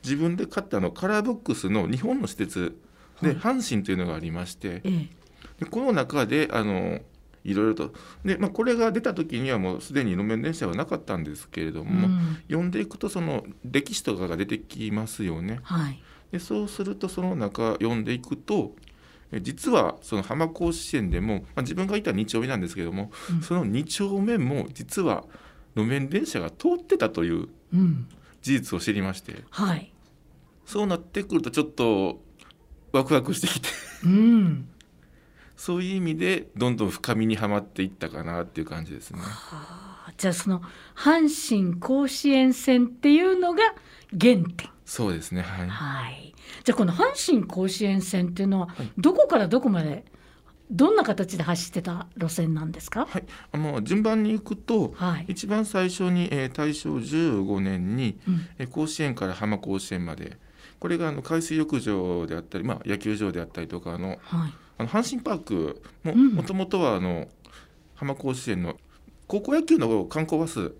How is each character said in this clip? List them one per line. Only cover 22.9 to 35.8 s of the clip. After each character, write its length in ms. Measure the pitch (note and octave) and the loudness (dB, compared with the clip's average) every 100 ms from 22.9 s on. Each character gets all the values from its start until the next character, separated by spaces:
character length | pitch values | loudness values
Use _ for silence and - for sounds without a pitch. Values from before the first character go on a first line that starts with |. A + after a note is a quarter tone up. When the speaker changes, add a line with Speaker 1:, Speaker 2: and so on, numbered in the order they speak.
Speaker 1:
も、 200 | F#2+ G#2 - - | -4 -8 -10 -2
Speaker 2:
う 20 | E3+ | -2
ん。 40 | |
Speaker 1:
そ 100 | D#3+ | 0
の 100 | F3 | 0
二 220 | B2 A2+ D#3 | 0 -2 -2
丁 340 | - G3 G3 | -2 -2 0
目 200 | G3+ A#3 | 0 2
も 280 | B2+ C#3+ - | 0 0 -4
実 300 | - - - | -10 -6 0
は 200 | E3+ F#2 - - - - - - | 0 0 -4 -20 -20 -20 -8 -2
路 100 | A2 | 0
面 240 | C#3 C#3 | 0 0
電 160 | F3+ D#4 | -2 -2
車 140 | - | -4
が 100 | E3 | -6
通 200 | - F4 F4 | -2 0 0
っ 40 | |
て 140 | - F#4+ | 0 2
た 140 | - | 2
と 140 | - E3+ | 0 0
い 40 | |
う 180 | E2 - - _ F3 | 0 -4 -12 _ 4
Speaker 2:
う 20 | |
ん。 300 | F#3 C#3 B2 - - _ | 4 4 -4 -14 -20 _
Speaker 1:
事 120 | C#3 | 0
実 220 | C3+ - F2 | 0 0 -4
を 40 | |
知 120 | - | -2
り 120 | G2+ | 0
ま 100 | F#2+ | 0
し 80 | F#2+ | -4
て。 220 | - - - | -12 -16 -14
Speaker 2:
は 240 | - G3+ E3 | -2 0 0
い。 160 | - - - _ - - _ _ - | -4 -20 -20 _ -20 -20 _ _ -8
Speaker 1:
そ 180 | G#3 | -2
う 40 | G#3 | 0
な 100 | F3 | -2
っ 20 | |
て 240 | - G3+ | -4 -6
く 120 | G3 E3+ | 0 -2
る 80 | |
と 80 | A#2+ | 0
ち 100 | C3 | -2
ょ 20 | |
っ 40 | D3+ | -2
と 560 | - A#2+ G2+ F#2+ - - - - - - - - | 2 4 4 2 -2 -14 -20 -20 -20 -20 -20 0
ワ 140 | C3 C3+ | 0 4
ク 80 | |
ワ 80 | D3 | 2
ク 140 | B2 - | 2 -2
し 40 | |
て 40 | - | -2
き 160 | - | -2
て。 80 | - - - - | -4 -8 -14 0
Speaker 2:
う 40 | F3 | 4
ん。 600 | G3 A3+ A3+ F#3 C#3 B2+ - - _ - - _ - - - | 8 8 8 6 2 -4 -16 -20 _ -20 -20 _ -20 -20 -12
Speaker 1:
そ 200 | - | -4
う 60 | F3 | -2